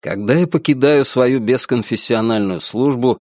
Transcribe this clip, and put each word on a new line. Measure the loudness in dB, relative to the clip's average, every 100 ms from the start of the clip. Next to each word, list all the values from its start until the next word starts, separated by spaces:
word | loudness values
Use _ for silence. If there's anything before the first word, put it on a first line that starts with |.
Когда | -8 -6 0 0
я | 0
покидаю | -2 0 2 4 4
свою | 2 2 2 2
бесконфессиональную | 0 0 0 -2 -2 -2 0 0 0 0 -2 -4
службу | -6 -2 -2 0 0 -2